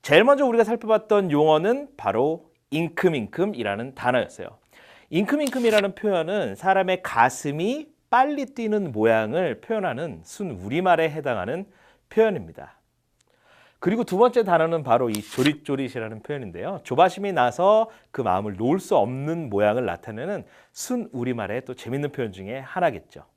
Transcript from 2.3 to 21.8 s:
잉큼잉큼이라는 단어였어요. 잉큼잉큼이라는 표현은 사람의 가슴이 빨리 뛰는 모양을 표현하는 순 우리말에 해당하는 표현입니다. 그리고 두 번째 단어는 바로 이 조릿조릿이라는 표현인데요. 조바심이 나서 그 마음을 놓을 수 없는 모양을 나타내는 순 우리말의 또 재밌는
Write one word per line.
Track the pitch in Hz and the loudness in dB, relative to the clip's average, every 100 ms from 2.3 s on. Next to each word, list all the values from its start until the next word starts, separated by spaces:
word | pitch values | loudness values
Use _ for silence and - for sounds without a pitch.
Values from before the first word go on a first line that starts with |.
| 165 _ _ _ | -2 _ _ _
잉큼잉큼이라는 | 147 165 - 180 151 104 - 196 151 107 101 127 | -4 -2 0 0 0 -4 -4 -4 -2 -4 -4 -6
단어였어요. | 135 123 123 107 - 95 - _ _ - - _ | -4 0 0 -2 -8 -16 -16 _ _ -20 -20 _
잉큼잉큼이라는 | 160 202 294 285 262 240 214 202 | -2 0 0 -2 0 2 2 0
표현은 | 190 208 185 160 208 131 98 | -4 -2 -2 -2 -2 -4 -4
사람의 | 190 190 185 180 | 0 2 2 -2
가슴이 | - 120 123 - 147 147 190 285 302 _ _ | -2 2 2 2 -6 -4 -2 -4 -8 _ _
빨리 | 240 277 294 262 | 2 2 0 -6
뛰는 | - 226 208 180 | -6 -2 -2 -2
모양을 | 107 110 110 110 151 175 110 | 2 4 4 2 -2 -2 -4
표현하는 | - 220 185 123 165 87 | -6 -4 -4 -6 -8 -12
순 | - - 196 | -18 -10 -10
우리말에 | 101 98 143 185 165 160 | -8 -4 0 4 4 2
해당하는 | 151 147 113 92 160 202 _ _ _ _ | -2 -4 -4 -4 -6 -10 _ _ _ _
표현입니다. | - 220 175 82 78 - _ _ _ _ _ _ _ _ _ _ _ | 2 2 2 -8 -18 -20 _ _ _ _ _ _ _ _ _ _ _
그리고 | 175 226 | -2 -2
두 | 240 185 | -2 2
번째 | 240 247 | 4 4
단어는 | 196 170 160 165 | 2 2 2 0
바로 | 139 120 123 | 2 2 2
이 | 107 | -2
조릿조릿이라는 | 104 - 135 147 - 139 131 127 110 110 | -6 0 0 0 -6 -4 -4 -6 -10 -12
표현인데요. | - 147 113 85 123 185 | -10 -10 -8 -10 -8 -10
조바심이 | - 127 180 185 202 | -2 4 4 4 -4
나서 | 170 123 117 185 214 220 - _ | 2 2 2 4 4 2 -6 _
그 | - | -4
마음을 | 113 92 107 95 | 0 0 -2 -4
놓을 | 117 185 | 0 0
수 | - 170 | 2 0
없는 | 104 131 147 165 147 | 2 -2 -6 -6 -4
모양을 | 101 104 113 | 2 4 4
나타내는 | 117 87 - 107 156 196 - _ _ | -2 -6 -10 -12 -8 -10 -12 _ _
순 | - - 247 220 | -16 -8 -8 -6
우리말의 | 127 120 117 98 113 131 | -6 -4 -4 -4 -6 -8
또 | |
재밌는 | 123 | -14